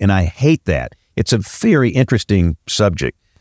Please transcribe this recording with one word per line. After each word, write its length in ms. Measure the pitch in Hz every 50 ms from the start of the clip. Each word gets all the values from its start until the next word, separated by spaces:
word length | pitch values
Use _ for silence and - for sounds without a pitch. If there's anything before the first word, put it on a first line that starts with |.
And 120 | 98 98 98
I 120 | 95 90
hate 400 | 82 - - 127 151 160 - -
that. 280 | - 80 65 60 - - _ _ _ -
It's 160 | - 113 - 127
a 60 | 107
very 520 | 98 - - - - 226 185 143 127 117
interesting 680 | - 131 127 - 127 107 - - 101 95 87 85 78 - _ -
subject. 500 | - - 104 101 82 69 69 62 - _ _ _ _ _